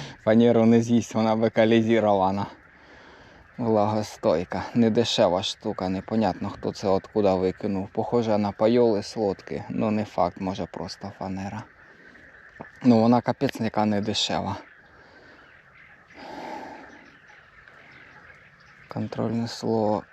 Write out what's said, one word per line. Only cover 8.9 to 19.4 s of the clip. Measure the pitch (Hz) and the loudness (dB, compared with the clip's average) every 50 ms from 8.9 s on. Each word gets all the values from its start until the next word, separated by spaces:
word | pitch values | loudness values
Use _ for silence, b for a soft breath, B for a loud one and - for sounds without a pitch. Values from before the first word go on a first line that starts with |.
| 107 98 107 | 2 0 -2
з | - - | -6 -6
лодки. | 120 110 98 92 - - - - - 107 - | -4 -2 -2 -2 -4 -8 -10 -10 -10 -10 -8
Ну, | - - 113 110 | -6 -4 -2 -2
не | 107 107 104 | -2 -2 -4
факт, | - - - 90 87 - - | -4 -2 -2 -2 -2 -2 -4
може, | 98 95 95 98 87 | -8 -8 -6 -6 -8
просто | - - - 85 95 - - - 98 - - | -10 -10 -12 -12 -12 -12 -12 -14 -14 -12 -10
фанера. | - 95 92 - 190 101 98 110 117 - - B B B B B B B B B B B B B B B B - - - - - - | -10 -8 -8 -8 -8 -8 -10 -10 -14 -16 -20 B B B B B B B B B B B B B B B B -20 -20 -20 -18 -2 2
Ну, | 127 117 110 | 4 6 6
вона | 110 117 123 120 | 6 6 4 4
капець | - - 120 - 147 127 - - | 2 0 -2 -2 -4 -4 -4 -4
яка | 113 107 - - 107 | -6 -4 -2 0 0
недешева. | 107 107 101 101 107 101 - - - - 80 90 95 - - - - - - B B B B B B B B B B B B B B B B _ - - - - - - - - _ - B B B B B B B B B B B B B B B B B B B B - - - - - - - _ - - B B B B B B B B B B B B B B B - - _ _ _ - - - - - | 0 0 0 -2 -2 -4 -4 -2 -2 -2 -4 -4 -4 -6 -8 -12 -18 -20 -20 B B B B B B B B B B B B B B B B _ -20 -20 -20 -20 -20 -20 -20 -20 _ -20 B B B B B B B B B B B B B B B B B B B B -20 -20 -20 -20 -20 -20 -20 _ -20 -20 B B B B B B B B B B B B B B B -20 -20 _ _ _ -20 -20 -20 -20 -14
Контрольне | - 113 110 107 - 123 117 113 113 117 | -10 -8 -8 -6 -6 -4 -4 -2 -2 -4